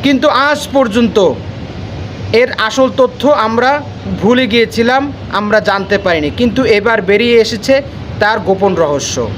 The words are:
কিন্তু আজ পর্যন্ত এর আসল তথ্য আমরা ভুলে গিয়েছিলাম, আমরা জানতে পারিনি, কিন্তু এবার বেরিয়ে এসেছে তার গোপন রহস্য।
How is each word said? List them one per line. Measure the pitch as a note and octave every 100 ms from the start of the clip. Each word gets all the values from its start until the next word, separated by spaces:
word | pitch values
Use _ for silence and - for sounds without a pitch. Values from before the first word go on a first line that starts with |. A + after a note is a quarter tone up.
কিন্তু | C4+ C#4 D4
আজ | B3+ C#4+ D4 -
পর্যন্ত | C#4 B3+ G#3 A#3 G#3 F3+ A2 - - - - - - - - -
এর | A3+ B3+ -
আসল | A3 A#3+ C4 G3+
তথ্য | B3+ - C4
আমরা | D4 A3 A3+ B3+ C#4+ C#4+ - - -
ভুলে | G3 B3 B3+
গিয়েছিলাম, | A#3 A3+ A3+ A#3 C4 C#4+ C4+ -
আমরা | G3 G#3 G#3+
জানতে | G3 G3 F#3+ G3+
পারিনি, | F#3 E3 D3
কিন্তু | C#3 A#3+ A3
এবার | A#3 G#3 G3+ A3
বেরিয়ে | F#3 G3+ A#3+ A#3
এসেছে | G#3+ A#3 - C4+ C#4 - - -
তার | G#3 A3
গোপন | F3+ F#3+ G3 F3
রহস্য। | D#3 C#3+ - - A2+